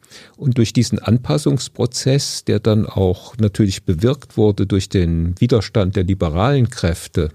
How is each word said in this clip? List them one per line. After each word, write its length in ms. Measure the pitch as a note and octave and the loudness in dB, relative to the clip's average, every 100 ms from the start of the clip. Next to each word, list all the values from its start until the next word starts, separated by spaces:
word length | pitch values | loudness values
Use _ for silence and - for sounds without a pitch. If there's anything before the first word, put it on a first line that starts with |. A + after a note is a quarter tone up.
| _ - - - | _ -20 -20 -6
Und 220 | C#3 A#2+ | -2 0
durch 140 | A2+ | 2
diesen 260 | B2 A#2 - | 2 0 -2
Anpassungsprozess, 1500 | - A#2+ B2+ D3 D3 C#3 - - A#2+ - C3+ C#3 - - | 0 0 0 -2 0 -2 -4 -4 -4 -2 0 0 -2 -6
der 140 | - G#2 | -2 0
dann 260 | A2 G#2+ | 2 0
auch 540 | - - F#2+ - - - | 0 0 0 0 -6 -2
natürlich 460 | G#2+ - G#2 - | -2 2 0 0
bewirkt 520 | - D#2+ A#2 B2+ - - | -2 0 0 0 -4 0
wurde 300 | G#2+ G2+ G#2 | 2 2 0
durch 220 | G2 - | -2 0
den 520 | G2 E2+ E2 E2+ F2+ | 0 0 0 -2 0
Widerstand 540 | B2+ B2 - A2+ F#2 | 2 2 0 0 0
der 100 | G2 | 0
liberalen 640 | F2+ G2 E2+ E2 A#2+ C#3+ A#2 | -2 0 -2 0 2 2 0
Kräfte 640 | - E2+ - - - D2+ | 0 -4 -4 -6 -4 -4